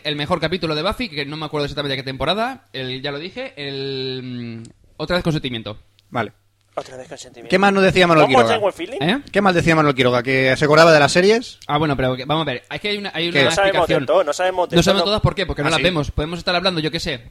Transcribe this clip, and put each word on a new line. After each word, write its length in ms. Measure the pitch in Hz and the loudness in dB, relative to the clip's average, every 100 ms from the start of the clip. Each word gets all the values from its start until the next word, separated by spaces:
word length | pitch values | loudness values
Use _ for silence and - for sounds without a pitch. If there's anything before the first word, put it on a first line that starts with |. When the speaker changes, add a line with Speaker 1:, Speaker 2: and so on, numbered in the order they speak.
Speaker 1:
el 120 | 156 147 | -8 -6
mejor 240 | 147 175 | -4 -2
capítulo 360 | 156 180 160 151 | -2 -4 -4 -2
de 80 | |
Buffy, 260 | 180 214 240 | -4 -4 -8
que 160 | 151 143 | -8 -8
no 100 | 156 | -8
me 80 | 151 | -8
acuerdo 200 | 151 143 | -6 -4
exactamente 300 | 143 143 135 | -4 -6 -6
de 60 | |
qué 40 | 131 | -6
temporada, 640 | 131 139 196 240 254 _ | -4 -2 -2 -4 -8 _
el, 280 | 131 127 131 | -10 -8 -8
ya 100 | 143 | -8
lo 60 | 143 | -8
dije, 340 | 175 240 262 - | -10 -12 -14 -12
el, 1040 | 139 139 139 135 131 131 127 123 117 113 113 | -10 -8 -8 -6 -6 -8 -10 -10 -10 -12 -16
mm, 20 | - _ - | -20 _ -12
Otra 180 | 151 175 | -4 -2
vez 80 | |
con 100 | 175 | 0
sentimiento. 460 | 151 139 117 104 110 _ _ _ | -2 -4 -8 -10 -14 _ _ _
Speaker 2:
Vale. 200 | 120 107 - _ _ _ - | -6 -6 -10 _ _ _ -12
Speaker 3:
Otra 200 | 131 127 | -12 -16
vez 120 | 127 | -18
con 100 | 139 | -18
sentimiento. 320 | 127 - 117 | -18 -20 -4
Speaker 2:
¿Qué 80 | 185 | 2
más 160 | 202 | 2
nos 100 | 196 | 4
decía 220 | 190 185 175 | 2 4 6
Manolo 200 | 160 147 | 6 6
Speaker 3:
¿Cómo 100 | 135 | 6
Speaker 2:
Quiroga? 160 | - - | 4 2
Speaker 3:
tengo 120 | 202 | 0
el 60 | |
feeling? 260 | - 180 277 | -2 -10 -4
Speaker 1:
¿Eh? 200 | 160 269 - | -2 -2 -2
Speaker 2:
¿Qué 100 | 196 | 0
más 120 | 202 175 | 2 2
decía 200 | 151 160 | 4 4
Manolo 180 | 147 131 | 2 4
Quiroga? 260 | 123 123 | 2 2
¿Que 320 | 123 131 131 127 | 0 0 2 2
se 100 | 147 | 4
acordaba 280 | 151 170 | 6 8
de 60 | 156 | 8
las 120 | 139 | 6
series? 480 | 180 190 226 - - - | 4 4 2 -2 -14 -4
Speaker 1:
Ah, 100 | 147 | -2
bueno, 180 | 156 135 | 0 0
pero 180 | 127 127 | -2 -2
que, 100 | 131 | -2
vamos 180 | 156 | -2
a 80 | 147 | -2
ver, 120 | 120 - | -6 -8
es 100 | 147 | -8
que 100 | 208 | -6
hay 80 | 208 | -6
una, 140 | 196 | -6
hay 160 | 160 170 | -4 -2
Speaker 2:
¿Qué? 80 | 147 | 2
Speaker 1:
una 80 | 135 | 2
Speaker 3:
No 20 | - | 4
sabemos 180 | 196 | 2
de 200 | - 160 | 2 2
Speaker 1:
explicación. 120 | 156 131 | 0 2
Speaker 3:
todo, 180 | 165 | 2
no 80 | 156 | 2
sabemos 360 | 147 185 185 170 | 0 -2 0 0
de 60 | 175 | 2
Speaker 1:
No 40 | |
Speaker 3:
todo, 40 | |
Speaker 1:
sabemos 180 | 170 196 | 2 2
Speaker 3:
no. 40 | 185 | 0
Speaker 1:
todas 160 | 208 | 0
por 140 | 180 170 | 0 -2
qué, 100 | 175 | -4
porque 160 | 143 | -2
no 40 | 147 | 0
Speaker 2:
¿Ah, 40 | |
Speaker 1:
las 60 | 160 | 0
Speaker 2:
sí? 60 | |
Speaker 1:
vemos. 280 | 175 170 139 | 0 0 -2
Podemos 260 | - 156 170 | -4 -6 -6
estar 160 | 185 180 | -4 -2
hablando, 240 | 185 170 | -2 -2
yo 120 | 151 | -4
qué 80 | 160 | -4
sé, 240 | 180 127 - | -6 -8 -12